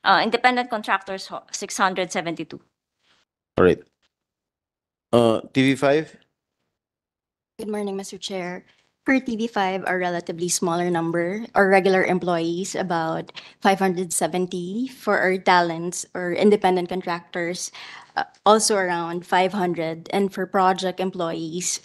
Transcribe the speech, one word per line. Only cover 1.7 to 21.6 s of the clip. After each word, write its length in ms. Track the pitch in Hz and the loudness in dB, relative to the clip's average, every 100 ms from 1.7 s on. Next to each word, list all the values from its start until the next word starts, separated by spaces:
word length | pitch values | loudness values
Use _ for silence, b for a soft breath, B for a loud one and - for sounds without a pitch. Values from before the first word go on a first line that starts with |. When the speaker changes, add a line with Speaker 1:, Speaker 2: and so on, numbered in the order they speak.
| - | -2
Speaker 1:
hundred 380 | 196 190 180 | -2 0 -4
seventy-two. 480 | 196 170 160 160 - _ _ _ _ _ _ _ _ _ - | -4 -6 -8 -10 -16 _ _ _ _ _ _ _ _ _ 4
Speaker 2:
All 80 | 90 | 4
right. 160 | 80 - _ _ _ _ _ _ _ _ _ _ _ _ | 4 -2 _ _ _ _ _ _ _ _ _ _ _ _
Uh, 320 | 120 117 110 - | 4 4 2 0
T 160 | - 131 | 2 2
V 80 | |
five? 400 | 131 143 147 156 - _ _ _ _ _ _ _ _ _ _ _ _ _ - | 4 2 2 0 -12 _ _ _ _ _ _ _ _ _ _ _ _ _ -12
Speaker 3:
Good 80 | 214 | -8
morning, 240 | 208 202 | -6 -4
Mister 240 | 196 196 190 | -6 -10 -12
Chair. 480 | - 190 175 180 - _ _ _ | -8 -8 -6 -10 -14 _ _ _
For 160 | - 269 | 0 0
T 160 | 254 220 | 0 -4
V 80 | |
five, 400 | 233 226 190 190 | -4 0 0 -2
our 160 | 175 180 | -2 -2
relatively 480 | 180 175 170 170 175 | -2 -4 -6 -6 -4
smaller 400 | - 180 170 175 | -2 0 0 0
number, 560 | 170 165 170 170 208 233 | 0 0 0 -2 -4 -2
our 160 | - 196 | 2 4
regular 320 | 196 185 190 | 4 4 2
employees, 720 | - 180 175 175 165 170 190 | 2 0 0 -2 -2 -4 -4
about 640 | - 180 170 160 165 165 B B B | -6 -4 -2 -2 -4 -8 B B B
five 160 | 208 190 | 2 2
hundred 400 | 190 175 180 - | 2 0 -4 -2
seventy. 720 | 165 180 180 180 175 208 254 | -2 0 -2 -4 -6 -6 -6
For 320 | - - 202 | -6 -2 2
our 160 | 185 185 | 2 2
talents 720 | 185 180 170 165 170 175 - 185 | 4 4 4 0 -6 -6 -8 -6
or 160 | 175 | -4
independent 560 | 170 208 208 190 185 175 | 2 4 6 4 2 -2
contractors, 800 | 185 180 170 170 185 170 180 - B B B B - | -4 -6 -6 -8 -6 -6 -6 -10 B B B B -6
uh, 80 | - _ - | -6 _ 4
also 320 | 214 214 208 | 4 4 0
around 480 | 180 175 170 170 170 | 0 -2 -4 -8 0
five 240 | 185 185 | 2 2
hundred. 560 | 208 180 170 160 165 170 | 0 -2 -2 -4 -8 -4
And 240 | 196 196 | -2 -2
for 160 | 196 185 | -2 -2
project 560 | 202 185 185 185 180 | 2 2 2 -2 -4
employees, 800 | 185 185 165 165 160 170 | -6 -4 -4 -6 -8 -6